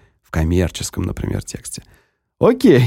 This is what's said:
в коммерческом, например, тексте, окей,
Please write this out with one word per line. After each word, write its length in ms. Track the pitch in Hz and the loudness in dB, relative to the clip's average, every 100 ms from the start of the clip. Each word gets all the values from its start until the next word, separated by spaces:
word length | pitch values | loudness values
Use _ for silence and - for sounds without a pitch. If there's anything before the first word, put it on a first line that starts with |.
| _ _ | _ _
в 80 | - | -10
коммерческом, 760 | 85 80 87 87 - - - 92 | -4 0 0 -2 -4 -12 -8 -8
например, 360 | - - - | -6 -6 -8
тексте, 400 | - - - - - _ _ _ _ - | -10 -14 -14 -18 -20 _ _ _ _ 0
окей, 440 | 180 254 240 127 | 0 4 4 6